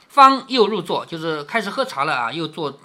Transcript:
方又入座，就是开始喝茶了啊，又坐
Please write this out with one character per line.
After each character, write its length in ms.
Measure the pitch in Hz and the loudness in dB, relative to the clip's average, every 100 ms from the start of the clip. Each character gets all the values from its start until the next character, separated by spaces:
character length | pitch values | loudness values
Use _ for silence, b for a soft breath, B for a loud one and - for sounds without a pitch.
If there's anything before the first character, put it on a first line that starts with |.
| _ | _
方 360 | 277 269 269 - | 6 6 6 -2
又 180 | 254 202 | 0 0
入 140 | 208 | 0
座， 240 | 170 135 | -2 -2
就 140 | 120 165 | -2 -4
是 260 | 160 156 | -6 -6
开 160 | 147 226 | -4 -4
始 80 | 196 | -4
喝 160 | 262 | -6
茶 200 | 254 135 | -6 -4
了 100 | 151 | -2
啊， 180 | 131 117 | -2 -4
又 160 | 156 156 | -6 -8
坐 320 | 175 143 135 | -6 -8 -8